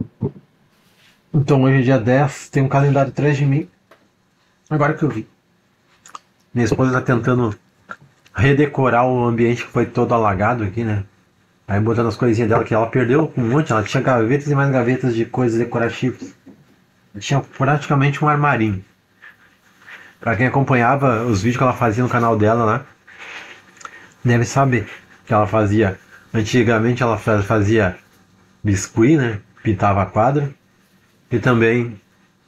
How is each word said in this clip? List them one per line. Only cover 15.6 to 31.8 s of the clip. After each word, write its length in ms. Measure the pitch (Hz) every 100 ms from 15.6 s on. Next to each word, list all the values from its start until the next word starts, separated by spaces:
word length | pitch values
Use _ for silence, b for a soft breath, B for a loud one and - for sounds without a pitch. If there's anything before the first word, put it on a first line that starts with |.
| 117 120 117 - 131 - - - - - _ _ _ _ _ 104
Tinha 220 | - 139
praticamente 840 | - - 135 147 - 143 143 143
um 40 | 151
armarinho. 560 | 147 147 123 110 95 - _ _ _ - - _ _ _ _ B B B B
Pra 160 | 120 110
quem 100 | 127
acompanhava 800 | 131 135 127 117 135 135 110
os 180 | 123 104
vídeos 140 | 110 123
que 60 |
ela 80 | 131
fazia 300 | 117 117 107
no 60 | 123
canal 300 | 123 117 113
dela 260 | 107 120
lá, 220 | 110 117 - _ - B B B B B B - B B B B
deve 200 | 123 117
saber 440 | 117 139 135 123 98 B B B -
que 80 |
ela 120 | 110 104
fazia, 520 | 110 104 107 101 - B B B
antigamente 720 | 113 104 127 113 113 113 123
ela 160 | 120 104
fa-, 240 | - 104
fazia 560 | 98 110 101 113 95 - _ _ _ _ _ _
biscuit, 540 | 104 98 - 113 117 156
né? 240 | 120 104 - -
Pintava 380 | - 95 104 98
a 40 | 101
quadra. 420 | 107 117 147 139 - _ _ _ _ _ _ -
E 100 | 120
também 600 | 127 117 113 120